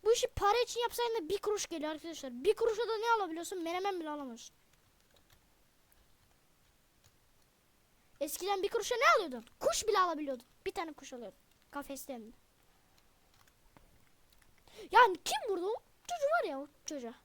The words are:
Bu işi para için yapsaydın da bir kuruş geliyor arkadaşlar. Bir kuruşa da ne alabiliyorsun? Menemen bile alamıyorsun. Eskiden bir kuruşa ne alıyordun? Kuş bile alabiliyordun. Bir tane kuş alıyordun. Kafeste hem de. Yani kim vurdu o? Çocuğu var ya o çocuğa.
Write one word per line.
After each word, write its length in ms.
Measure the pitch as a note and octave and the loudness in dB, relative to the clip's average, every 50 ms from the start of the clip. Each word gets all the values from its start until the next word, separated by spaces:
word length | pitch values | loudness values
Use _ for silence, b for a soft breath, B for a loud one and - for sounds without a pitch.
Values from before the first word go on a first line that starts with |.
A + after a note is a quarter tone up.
| - | 6
Bu 80 | G#4 | 4
işi 140 | A#4 - - | 4 4 4
para 360 | B4+ - - - G4+ A4 A#4+ | -2 -2 2 4 4 4 4
için 180 | A#4+ - - A#4 | 2 0 0 -2
yapsaydın 440 | A#4+ A#4 - - A#4+ A#4+ A4+ A4+ D#4+ | -2 -2 0 0 0 0 0 -2 0
da 40 | D4+ | -2
bir 100 | G4 G#4 | -4 -2
kuruş 280 | - G#4 G#4+ G4+ - | 0 0 0 0 -2
geliyor 260 | - E4+ D#4+ D4 D4+ | -4 -4 -4 -4 -4
arkadaşlar. 520 | D#4 D4+ - E4+ D#4+ - - C4+ A#3+ A#3+ C4+ | -4 -6 -8 -10 -10 -10 -10 -10 -10 0 2
Bir 100 | F#4+ A4 | 2 4
kuruşa 280 | - A4+ A#4 A4 G4 A#4+ F#4+ | 4 4 2 2 0 0 -2
da 80 | A4+ | 0
ne 140 | G#4 A4 A#4 A#4 | 0 2 2 2
alabiliyorsun? 460 | A4 G4 E4+ D#4+ E4 E4+ - G4 F#4 | 2 2 -2 -4 -6 -6 -6 -6 -4
Menemen 380 | E4 E4 E4+ F4+ F#4+ G4+ G4 F4 | -4 -2 -2 -2 -2 -2 -2 -4
bile 100 | D#4+ D4+ | -6 -6
alamıyorsun. 460 | D4 D4 C#4+ B3+ A3+ A#3 - - _ _ _ _ _ _ _ _ _ _ _ _ _ - _ _ - _ _ _ _ _ _ _ _ _ _ _ _ _ _ _ - _ _ _ _ _ _ _ _ _ _ _ _ _ _ _ _ _ _ - _ _ _ _ _ _ _ _ _ _ _ _ _ _ _ _ _ _ _ _ - - | -6 -6 -8 -10 -12 -14 -16 -20 _ _ _ _ _ _ _ _ _ _ _ _ _ -20 _ _ -20 _ _ _ _ _ _ _ _ _ _ _ _ _ _ _ -20 _ _ _ _ _ _ _ _ _ _ _ _ _ _ _ _ _ _ -20 _ _ _ _ _ _ _ _ _ _ _ _ _ _ _ _ _ _ _ _ -8 -6
Eskiden 420 | C#4+ D4 - - F4 G4 G4+ F#4+ | -6 -4 -4 -4 -2 -2 0 0
bir 60 | F4+ G4+ | 0 -2
kuruşa 260 | - A#4 G4+ - B4 | -2 -2 -2 -2 0
ne 80 | A4 C5 D#5+ E5+ | 4 6 6 6
alıyordun? 320 | B4 F#4+ D#4 B3 A#3 G#3+ - - _ | 6 4 0 -6 -10 -12 -16 -14 _
Kuş 260 | - C#5+ E5+ - - | -2 0 0 0 0
bile 120 | G#4+ G4+ G4 | 2 4 4
alabiliyordun. 480 | F#4 F4 E4 D4 D4+ C4+ C4 A#3+ - _ _ _ _ | 4 2 2 -2 -4 -6 -6 -8 -8 _ _ _ _
Bir 60 | F#4+ | -8
tane 200 | - - E4+ D#4+ | -6 -4 -6 -6
kuş 200 | D4 - C#4+ - | -8 -14 -16 -14
alıyordun. 260 | C4+ A#3+ A#3 F#3+ - _ _ _ _ _ _ _ | -14 -12 -12 -14 -16 _ _ _ _ _ _ _
Kafeste 420 | - C#4+ C#4 - C#4 C4 - - C4 | -10 -10 -8 -8 -10 -12 -10 -10 -10
hem 120 | A#3 G#3+ | -10 -10
de. 60 | A3 B3 _ _ _ _ _ _ _ _ _ _ _ _ _ _ _ _ _ _ _ _ _ - - _ _ _ - _ - - _ - _ - _ _ _ - _ _ - - - - _ _ B B B G#4 D4+ | -16 -20 _ _ _ _ _ _ _ _ _ _ _ _ _ _ _ _ _ _ _ _ _ -20 -20 _ _ _ -20 _ -20 -20 _ -20 _ -20 _ _ _ -20 _ _ -20 -20 -20 -20 _ _ B B B -10 4
Yani 260 | - A4 B4 G#4 F#4 - - | 8 8 8 8 6 -2 -4
kim 280 | - F5 G#5+ F5 A#4 | -4 -4 -4 -2 -2
vurdu 140 | F#4+ F4 E4+ | -4 -2 -2
o? 80 | G4 A#4 - _ _ _ _ | -4 -4 -4 _ _ _ _
Çocuğu 280 | _ - F5+ E5+ C#5+ C#5+ D#5+ F5 | _ -10 -6 -2 2 2 4 2
var 100 | C#5 F4+ | 2 0
ya 100 | C#4 C4+ | -4 -6
o 80 | C#4+ D4+ _ _ _ | -8 -12 _ _ _
çocuğa. 300 | - D#4 C#4 A#3+ A3+ A#3+ - | -12 -10 -10 -10 -12 -14 -16